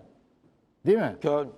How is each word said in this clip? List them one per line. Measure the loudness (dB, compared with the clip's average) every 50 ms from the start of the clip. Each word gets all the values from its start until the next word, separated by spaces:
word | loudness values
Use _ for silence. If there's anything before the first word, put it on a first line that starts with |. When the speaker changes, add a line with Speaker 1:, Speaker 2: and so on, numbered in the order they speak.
| -16 -20 _ _ _ _ _ _ _ _ _ _ _ _ _ _ 0
Speaker 1:
Değil | 2 2 2
mi? | 2 -2 -4 -4
Speaker 2:
Köln. | -2 -2 0 0 -2 -6 -10